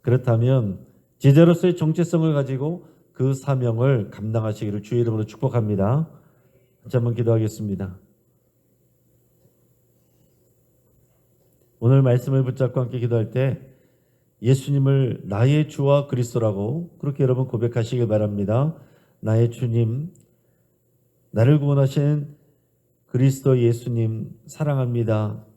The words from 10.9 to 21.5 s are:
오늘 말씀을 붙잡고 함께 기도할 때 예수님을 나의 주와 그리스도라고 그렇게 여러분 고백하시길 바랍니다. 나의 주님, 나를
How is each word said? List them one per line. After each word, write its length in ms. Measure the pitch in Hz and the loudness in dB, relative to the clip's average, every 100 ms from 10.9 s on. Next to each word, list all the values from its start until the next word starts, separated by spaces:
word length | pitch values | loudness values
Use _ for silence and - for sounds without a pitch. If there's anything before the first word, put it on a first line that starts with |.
| _ _ _ _ _ _ _ _ _ | _ _ _ _ _ _ _ _ _
오늘 220 | 117 135 | 4 4
말씀을 420 | 135 123 139 135 | 4 2 2 0
붙잡고 360 | 127 - 127 135 | 0 -2 -2 -2
함께 200 | 120 123 | -6 -4
기도할 320 | 120 120 107 | -2 -2 -2
때 300 | 127 135 - - _ _ _ _ _ _ _ | -2 -2 -4 -12 _ _ _ _ _ _ _
예수님을 800 | 113 135 139 143 135 139 127 - 90 | 0 0 0 0 2 2 0 -4 -6
나의 440 | 98 123 151 151 | 0 2 2 0
주와 380 | - 139 143 139 | -2 2 2 0
그리스도라고 880 | 123 117 120 110 98 104 151 170 - | -4 -2 -2 -2 -2 -4 -6 -8 -8
그렇게 240 | 143 139 | -8 0
여러분 240 | 131 127 131 | 0 0 -2
고백하시길 600 | 113 117 120 113 123 113 | -2 -2 -2 -2 -2 0
바랍니다. 680 | 107 107 101 98 117 151 - - _ _ _ | 0 0 -2 -2 0 -2 -4 -18 _ _ _
나의 300 | 110 110 120 | -2 2 0
주님, 600 | 117 123 117 113 123 170 - _ _ _ _ _ _ _ _ _ _ _ | -2 -2 0 0 -2 -8 -14 _ _ _ _ _ _ _ _ _ _ _
나를 280 | 104 117 | 2 4